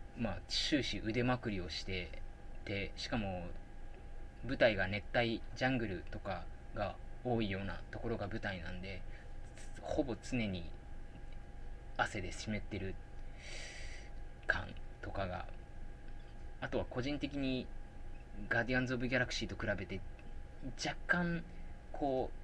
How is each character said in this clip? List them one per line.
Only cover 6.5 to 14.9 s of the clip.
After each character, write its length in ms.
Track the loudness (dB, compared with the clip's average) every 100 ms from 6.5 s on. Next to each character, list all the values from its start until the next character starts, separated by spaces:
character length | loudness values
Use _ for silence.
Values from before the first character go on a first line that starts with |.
| -6 -6
が 200 | -2 -2 -2 -6 -4
多 180 | 2 4
い 80 | 4
よ 100 | 2
う 20 |
な 160 | 0 -2 -4
と 80 | -2
こ 100 | 0
ろ 80 | 0
が 120 | 0
舞 120 | 0
台 220 | 0 0
な 80 | -2
ん 100 | -2
で、 220 | -4 -4 -4 -6 -6 -6 -6 -6 -6 -6
ほ 200 | 2 4
ぼ 140 | 4 0
常 240 | 2 2 4
に 240 | 2 -2 -6 -6 -6 -6 -6 -6 -6 -6 -6 -6 -6 -2 2
汗 240 | 2 2
で 100 | -2
湿 180 | -2 0
っ 100 | 0
て 180 | 0 -2
る 160 | -2 -2 -6 -6 -6 -6 -6 -6 -6 -6 -6 -6 -6 -6 -6 -2 0
感 220 | 2 0 -4 -6